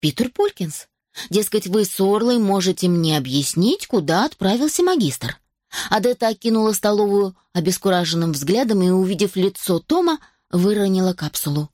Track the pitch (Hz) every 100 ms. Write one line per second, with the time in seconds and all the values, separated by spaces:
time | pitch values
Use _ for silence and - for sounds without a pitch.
0 | 151 - 247 - 403 - 170 - - _
1 | _ - - 185 208 214 202 202 202 -
2 | 190 208 233 247 208 196 185 180 180 175
3 | 165 151 131 135 139 - 196 381 - 226
4 | 147 165 269 - 190 226 294 - 359 359
5 | 175 - 117 - _ _ _ - - -
6 | 226 247 226 220 233 226 220 208 208 208
7 | 208 202 196 185 _ 180 165 175 196 180
8 | 170 170 165 147 139 208 254 208 180 185
9 | 185 185 202 190 190 190 - 170 - 330
10 | 339 311 _ _ _ 180 185 208 196 190
11 | 185 180 151 - - 147 151